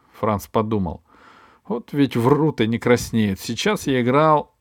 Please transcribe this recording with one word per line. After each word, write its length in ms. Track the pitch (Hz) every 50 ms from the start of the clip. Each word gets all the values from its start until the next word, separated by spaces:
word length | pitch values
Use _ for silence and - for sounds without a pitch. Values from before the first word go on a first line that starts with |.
| _ _ _ -
Франц 280 | - 113 107 98 -
подумал. 560 | - - 113 107 107 113 104 92 80 - - _ _ _ - - - - - - _ _ _ _
«Вот 280 | - 208 240 - - -
ведь 240 | 143 139 123 -
врут 420 | 123 113 131 143 143 156 156 143 -
и 80 | 110
не 100 | 110 117
краснеют. 600 | 113 - 123 123 117 - - - 113 107 101 95 -
Сейчас 480 | - - 117 - - 202 214 - -
я 140 | 143 131 127
играл 520 | 120 123 127 143 156 160 151 147 - _ _ _